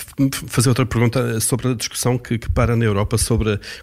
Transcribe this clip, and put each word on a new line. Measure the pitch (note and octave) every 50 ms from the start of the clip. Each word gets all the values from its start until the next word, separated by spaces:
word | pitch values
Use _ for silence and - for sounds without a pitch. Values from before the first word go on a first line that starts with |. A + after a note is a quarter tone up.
| - - - - C#3 C3+ C3+ - - -
fazer | - - A2+ C3+
outra | B2 A#2+ C3
pergunta | A#2+ - A#2 A#2+ A#2 - C3+ B2 A#2+ A#2 A2+
sobre | A2 - - A#2 - B2+
a | B2+
discussão | A2+ - - - - - B2 B2
que, | B2+ - - A#2+ A2
que | - -
para | - - A#2+ A#2 A#2+
na | A#2 A#2
Europa | A2 G#2 G2 G#2 G2 - A2
sobre | - - A#2+ A2 A2 A2 G#2 G2 - - - -